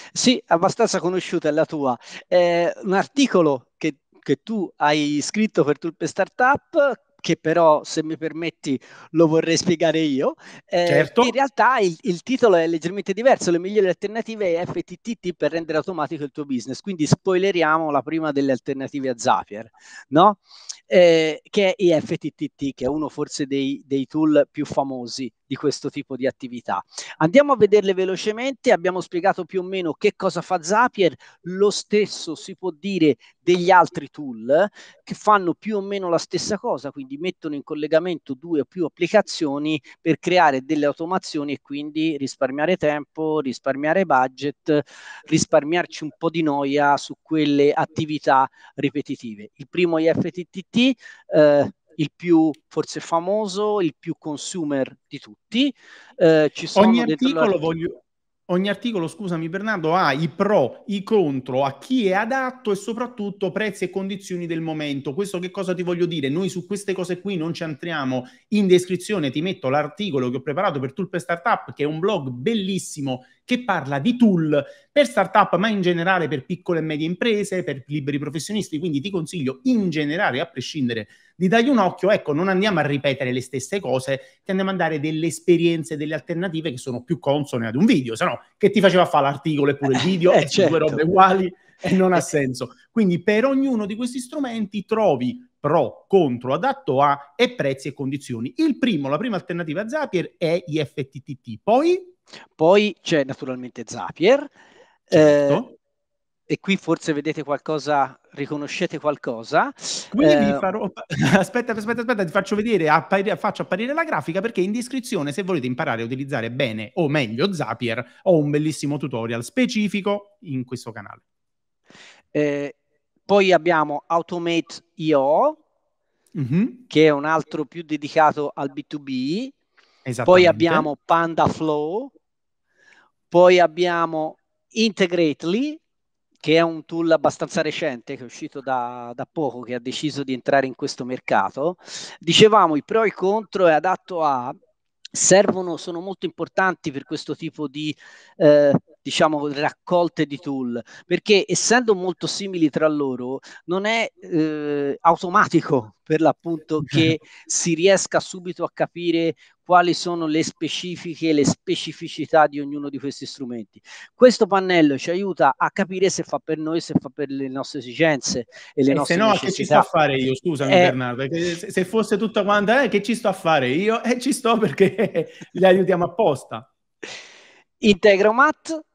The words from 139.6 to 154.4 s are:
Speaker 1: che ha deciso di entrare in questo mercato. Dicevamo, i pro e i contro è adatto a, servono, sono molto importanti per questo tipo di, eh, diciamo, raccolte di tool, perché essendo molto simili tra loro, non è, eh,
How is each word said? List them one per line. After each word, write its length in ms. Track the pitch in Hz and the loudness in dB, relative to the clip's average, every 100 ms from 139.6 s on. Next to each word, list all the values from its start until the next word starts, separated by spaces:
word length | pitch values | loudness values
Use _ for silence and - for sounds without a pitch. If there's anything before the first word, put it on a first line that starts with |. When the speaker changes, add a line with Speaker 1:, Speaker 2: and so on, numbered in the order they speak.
Speaker 1:
che 140 | 117 | -10
ha 40 | 123 | -8
deciso 420 | 120 123 156 135 | -8 -6 -6 -6
di 100 | 135 | -6
entrare 340 | 127 - 139 135 | -6 2 2 2
in 80 | |
questo 300 | - 139 - | -4 -8 -8
mercato. 720 | 123 127 - 117 95 - 156 185 - - - - | -8 -8 -2 0 0 -2 -4 -4 -12 -16 -16 -10
Dicevamo, 580 | - - 214 214 175 151 | 0 6 8 8 4 2
i 80 | |
pro 180 | - 220 | -2 0
e 60 | 220 | 0
i 40 | |
contro 540 | - 185 214 202 196 180 | 0 -2 -2 -4 2 4
è 60 | |
adatto 500 | 151 170 185 - 180 | 4 2 -4 -6 -4
a, 320 | 151 131 123 175 _ _ _ _ - | -2 -2 -4 -12 _ _ _ _ -14
servono, 640 | - - 185 208 185 180 165 | -2 4 6 6 0 -4 -8
sono 240 | - 170 | -8 -10
molto 260 | 190 190 180 | -10 -8 -10
importanti 640 | - 165 - 190 175 - | -8 -6 0 0 -2 -8
per 140 | 135 | -10
questo 300 | - 156 - | -10 -12 -10
tipo 320 | 147 160 - 147 | -10 -10 -10 -10
di, 260 | 135 151 143 - - _ _ | -8 -8 -10 -14 -20 _ _
eh, 360 | 160 147 143 139 - _ | 6 6 6 2 -2 _
diciamo, 500 | - - 165 151 147 | -8 0 2 2 -4
raccolte 720 | 139 147 - - 180 170 - 147 | -4 -4 -6 -2 0 0 -2 -4
di 120 | 139 | -4
tool, 440 | - 135 123 117 - - | -8 -6 -6 -8 -10 -20
perché 400 | _ 175 - 202 - | _ -6 2 2 2
essendo 480 | 180 - 240 233 | -2 2 2 2
molto 320 | 196 185 175 160 | 0 -2 -6 -6
simili 440 | - 196 180 156 | -6 -8 0 0
tra 180 | 156 156 | 2 0
loro, 520 | 151 139 123 123 131 - - | 0 -2 -4 -8 -10 -12 -20
non 200 | - 180 | -6 -4
è, 260 | 202 226 214 - | -2 -2 -2 -8
eh, 760 | 185 175 | -4 -2